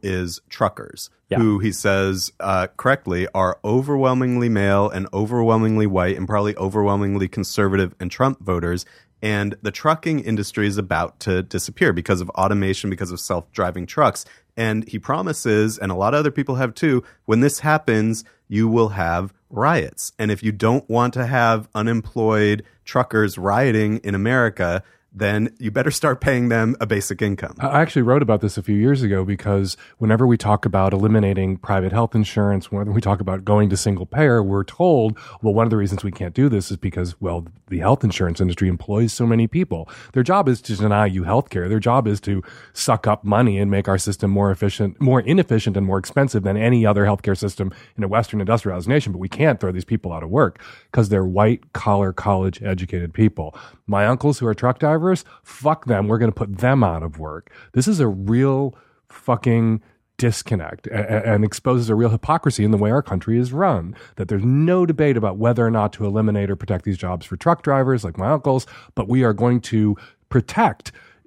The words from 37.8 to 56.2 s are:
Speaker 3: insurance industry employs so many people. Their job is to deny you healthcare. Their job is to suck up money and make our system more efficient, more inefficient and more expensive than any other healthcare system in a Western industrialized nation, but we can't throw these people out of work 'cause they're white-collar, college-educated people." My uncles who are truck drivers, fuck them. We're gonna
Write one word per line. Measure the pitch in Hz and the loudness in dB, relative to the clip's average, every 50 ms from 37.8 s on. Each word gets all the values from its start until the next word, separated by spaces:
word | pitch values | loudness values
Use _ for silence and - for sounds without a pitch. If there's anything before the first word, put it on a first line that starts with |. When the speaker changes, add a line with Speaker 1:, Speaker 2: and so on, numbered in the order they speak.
| 82 101 139 - - | 2 2 2 4 2
Speaker 3:
insurance | 104 - - 98 85 82 - | -2 0 0 -2 -2 0 0
industry | 92 90 87 - 98 | 0 0 0 0 0
employs | 92 90 85 - - 101 110 117 110 | 0 0 -2 -4 -2 0 0 0 0
so | - - 120 | 0 -2 0
many | 117 113 113 117 | 2 4 2 2
people. | 113 - 170 185 - 90 82 80 - - - - - - | 0 0 -2 -2 -2 -4 -8 -8 -12 -18 -20 -20 -2 0
Their | 131 | 2
job | 123 170 185 202 185 | 4 4 4 4 4
is | 131 123 - - | 2 0 0 -2
to | - 107 | -6 -2
deny | 90 107 107 101 104 107 | 0 2 2 4 2 2
you | 98 92 92 87 | 2 0 -2 -2
healthcare. | 87 104 131 - - - 90 87 | 0 0 0 0 -2 -6 -6 -2
Their | 95 107 110 | 0 -2 0
job | 98 117 120 135 117 | 2 2 2 2 2
is | 107 104 101 | 0 -2 -2
to | - 101 101 95 - - - - - - _ | -2 -4 -4 -4 -6 -10 -20 -20 -20 -20 _
suck | - - - 113 - - | -6 0 0 0 0 2
up | 110 104 - - | 0 0 0 0
money | 101 104 110 123 113 98 | 2 2 4 4 2 2
and | 98 101 98 | 0 0 0
make | 98 101 95 | 0 0 2
our | 98 95 | 0 0
system | 95 - 101 98 - - 98 | 0 0 -4 -4 -2 0 0
more | 98 101 101 98 | 2 2 2 2
efficient, | 95 - 107 98 - - 104 98 - - | 0 0 -2 -2 0 0 -4 -4 -2 0
more | 143 127 131 127 | 2 2 2 2
inefficient | - 123 165 196 165 - 117 110 - 113 92 | 2 2 2 2 2 2 0 0 0 0 -2
and | 98 98 | 0 0
more | 95 98 | 0 -2
expensive | 95 92 - - 143 139 131 - 107 95 | -2 -4 -2 0 0 0 2 0 0 0
than | 98 98 | 0 0
any | 104 110 120 123 117 110 | 2 2 2 4 4 4
other | 104 104 104 101 | 4 4 4 4
healthcare | 104 101 - - 101 98 | 2 2 0 0 -2 -2
system | - 107 98 - - 98 95 - - - _ _ | -2 -2 -6 -4 -4 -6 -6 -6 -10 -20 _ _
in | - 104 | -6 -4
a | |
Western | 95 101 117 113 - - 104 | 0 0 0 0 0 -4 -4
industrialized | 95 98 113 113 - 104 90 90 87 | 0 0 0 0 0 -4 -6 -4 -2
nation, | 104 135 151 - 104 90 | 0 0 0 0 -2 -6
but | 90 | -6
we | 92 95 | -8 -8
can't | - - 151 156 123 - | -2 2 2 2 2 2
throw | - 92 | -2 -4
these | 92 92 90 | -4 -6 -4
people | - 113 - - 90 82 | -4 -4 -4 -4 -8 -8
out | 80 | -8
of | 80 80 | -6 -2
work | 101 147 139 90 - - - - - - _ _ | 2 2 2 2 0 -6 -20 -20 -20 -20 _ _
'cause | - 127 110 98 | 0 0 2 4
they're | 104 95 95 | 2 2 2
white-collar, | 92 90 101 107 113 120 - - _ - - - 107 101 101 101 95 90 | 0 2 4 4 4 2 0 -6 _ -12 -6 -2 0 2 2 2 0 -2
college-educated | - - 104 98 95 95 95 87 - - 101 92 90 92 - - 87 87 82 - | -2 -2 0 0 2 0 -2 -4 -4 -6 -6 -4 -4 -4 -6 -6 -6 -6 -6 0
people." | - 110 107 - - 78 76 - - - - - _ _ | 2 2 2 2 -2 -10 -12 -12 -18 -20 -20 -20 _ _
My | - 101 101 104 | -2 0 2 2
uncles | 113 127 127 - 147 143 | 2 2 2 0 -2 0
who | - 127 | 0 -2
are | 113 104 | -2 -2
truck | - 123 123 123 - | 0 0 0 0 2
drivers, | 156 147 156 156 165 185 185 - - - - _ | 0 0 2 2 2 0 0 -2 -4 -14 -20 _
fuck | _ - - - 131 151 - - - | _ -20 -18 -2 0 0 0 0 0
them. | 123 110 98 101 104 | 0 0 0 2 0
We're | 113 | 2
gonna | 110 | 2